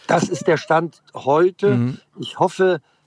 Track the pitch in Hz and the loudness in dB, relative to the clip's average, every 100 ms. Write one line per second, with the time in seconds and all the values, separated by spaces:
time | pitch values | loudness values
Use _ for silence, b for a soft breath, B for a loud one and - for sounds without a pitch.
0 | B 170 170 175 - 156 - 160 170 - | B 0 0 -2 0 0 2 0 0 -8
1 | _ - 127 147 180 185 202 123 120 135 | _ -10 0 2 2 2 0 0 -2 -6
2 | _ - 135 - 180 - 190 170 - _ | _ -16 -12 -4 -2 0 0 0 -6 _